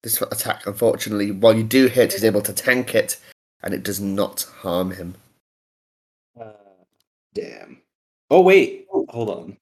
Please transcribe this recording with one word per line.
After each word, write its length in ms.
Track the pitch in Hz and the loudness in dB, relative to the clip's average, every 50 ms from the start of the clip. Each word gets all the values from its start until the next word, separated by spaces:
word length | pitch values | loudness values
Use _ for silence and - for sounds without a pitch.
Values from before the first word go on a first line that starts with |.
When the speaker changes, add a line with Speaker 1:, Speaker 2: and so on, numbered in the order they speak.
Speaker 1:
This 180 | - 110 - - | -6 -6 -4 -4
attack, 460 | - - - - - 117 - - - | -4 -6 -6 -8 -6 -6 -8 -8 -8
unfortunately, 640 | 98 98 107 120 110 - - - 110 107 104 104 104 | -10 -4 0 0 0 0 0 -6 -6 -4 -2 -2 -4
while 260 | 101 95 113 113 113 | -2 2 4 4 4
you 60 | 113 | 4
do 240 | 110 110 123 135 131 | 0 2 4 4 4
hit, 260 | 127 120 127 117 110 | 4 4 2 2 2
he's 120 | 120 113 104 | 2 0 0
able 180 | 113 101 104 | 2 2 2
to 100 | 101 - | -2 -2
tank 420 | 101 - - 135 127 123 123 - - | -8 -4 0 0 0 0 -2 -2 -2
it, 240 | 110 - - - - _ - - _ _ _ _ _ | -2 -2 -2 -8 -12 _ -20 -20 _ _ _ _ _
and 100 | - - | -10 -8
it 120 | 98 - - | -8 -6 -6
does 160 | 98 101 95 | -8 -8 -6
not 420 | 101 98 98 101 101 - - - - - - - | -4 -4 -2 -2 -4 -4 -4 -10 -12 -12 -14 -12
harm 300 | - 95 85 90 92 92 | -8 -4 -4 -2 -4 -4
him. 240 | 92 95 87 87 92 _ _ _ _ _ _ _ _ _ _ _ _ _ _ _ _ _ _ _ _ _ _ _ _ 120 | -6 -10 -12 -14 -14 _ _ _ _ _ _ _ _ _ _ _ _ _ _ _ _ _ _ _ _ _ _ _ _ -20
Speaker 2:
Uh, 140 | 113 107 107 104 101 101 95 92 92 _ _ _ _ _ _ _ _ _ | -20 -20 -20 -20 _ _ _ _ _ _ _ _ _ _ _ _ _ _
damn. 480 | _ - - - - - - - - _ _ _ _ _ _ _ _ _ _ _ | _ -12 -12 -10 -16 -20 -20 -20 -20 _ _ _ _ _ _ _ _ _ _ _
Oh, 120 | 139 175 | 4 6
wait. 440 | 185 185 196 190 135 - - - - _ | 8 8 8 6 6 4 -4 -14 -16 _
Hold 400 | 196 - - - - 117 117 107 | -6 -6 -6 -4 -6 -6 -6 -6
on. 260 | 92 - - - - _ | -6 -8 -12 -16 -20 _